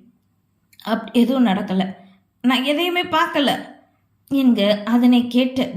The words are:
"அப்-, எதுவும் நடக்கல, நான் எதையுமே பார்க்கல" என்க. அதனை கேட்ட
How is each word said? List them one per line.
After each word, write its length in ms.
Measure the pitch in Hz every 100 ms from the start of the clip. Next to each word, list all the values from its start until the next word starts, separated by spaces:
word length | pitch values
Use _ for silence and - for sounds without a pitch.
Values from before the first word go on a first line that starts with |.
| _ _ _ _ _ _ _ _
"அப்-, 260 | - 220 -
எதுவும் 340 | 247 233 269 226
நடக்கல, 380 | 185 196 190 185 - - _ _ _
நான் 200 | 247 262
எதையுமே 400 | 269 294 349 359
பார்க்கல" 460 | 359 320 330 311 247 147 - - _ _ _ _ -
என்க. 300 | 277 254 214 202 208
அதனை 360 | 208 240 247 247 240
கேட்ட 420 | 247 254 262 -